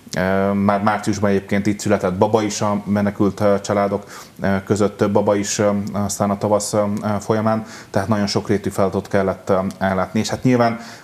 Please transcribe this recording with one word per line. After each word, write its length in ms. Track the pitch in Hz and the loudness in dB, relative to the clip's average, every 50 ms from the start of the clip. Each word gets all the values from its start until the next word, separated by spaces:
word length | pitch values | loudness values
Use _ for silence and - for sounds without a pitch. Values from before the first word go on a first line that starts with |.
| - - - | -14 -8 -4
Ö, 360 | 78 92 95 95 98 98 101 | -2 0 0 0 0 0 0
már 300 | 101 101 98 101 101 98 | 0 2 2 2 2 2
márciusban 480 | 101 110 104 104 - 110 101 98 107 101 | 2 0 0 0 -2 -4 -2 0 0 0
egyébként 360 | 98 95 - - 104 101 101 | 0 0 0 -2 -2 0 0
itt 140 | 107 101 - | 0 -2 -2
született 340 | - 104 101 98 - 92 90 | 0 0 0 2 2 0 2
baba 280 | 95 107 104 110 110 | 2 2 4 4 2
is 180 | 107 104 104 - | 2 0 -2 -2
a 220 | 110 104 104 104 101 | -2 -2 -2 -2 -2
menekült, 540 | 98 101 104 101 101 101 - 107 98 95 - | 0 0 2 2 0 0 2 0 0 0 2
ö, 140 | 107 101 101 98 | 2 2 2 2
családok, 440 | - - 101 101 101 98 101 101 - - - - - - - - | 0 0 0 2 2 0 0 -4 -6 -8 -18 -18 -20 -18 -10 -4
ö, 220 | - 98 98 95 - | -2 -2 -2 0 0
között, 320 | - 110 98 104 98 - | 0 0 2 0 0 0
több 160 | - 107 101 | 0 0 2
baba 240 | 101 107 101 107 101 | 2 2 2 2 2
is, 220 | 104 101 - - - | 2 0 -2 0 0
ö, 120 | 107 104 101 101 98 104 | 2 2 2 0 -2 -4
aztán 380 | - 101 101 95 - - 104 101 | -4 -4 -4 -4 -2 -2 0 0
a 80 | 98 98 | 0 0
tavasz, 340 | - 104 104 101 101 - | 0 2 2 2 0 0
ö, 80 | - 107 104 104 104 - - 104 104 98 | 0 0 0 0 -2 -2 -2 -2 -4 -2
folyamán, 440 | - - 113 110 107 110 110 110 110 - - - - - | -2 -2 0 0 2 0 0 0 -2 -8 -12 -18 -10 -4
tehát 180 | - 104 98 92 | -4 -2 0 0
nagyon 180 | 110 104 101 | 0 0 0
sokrétű 440 | 101 - 107 98 - 104 98 - 110 | 0 0 -2 0 0 -2 -2 -2 -2
feladatot 380 | - - 98 95 95 98 95 - | -2 0 0 0 0 -2 -2 -2
kellett, 400 | - 101 95 92 92 - - - | 0 0 0 0 -2 -2 -2 0
ö, 100 | 98 92 92 98 - - | 0 0 0 -2 -4 -2
ellátni. 420 | 98 98 95 95 92 - - 110 | -2 0 0 0 -2 -2 -2 -2
És 80 | 104 - | -2 -2
hát 140 | 110 - | -2 0
nyilván 360 | - 131 127 117 117 117 113 - - - - - | 2 4 4 4 4 2 0 -2 -8 -14 -18 -12